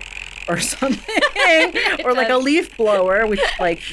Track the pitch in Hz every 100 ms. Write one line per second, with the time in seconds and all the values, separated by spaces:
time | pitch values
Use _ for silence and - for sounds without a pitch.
0 | - - - - - 170 - - 269 -
1 | - 440 554 - 571 320 427 466 494 -
2 | - 254 226 254 262 311 381 - 214 202
3 | 185 196 220 202 - - 180 165 -